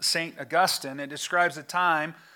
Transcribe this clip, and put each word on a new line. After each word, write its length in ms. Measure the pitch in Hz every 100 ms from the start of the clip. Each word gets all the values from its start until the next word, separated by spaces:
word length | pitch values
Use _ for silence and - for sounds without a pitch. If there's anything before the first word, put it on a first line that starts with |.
Saint 400 | - 170 165 -
Augustine. 580 | 123 160 196 - 135 139
It 120 | 139
describes 480 | 147 - 180 175 151
a 40 |
time 520 | 139 180 175 160 156 165 -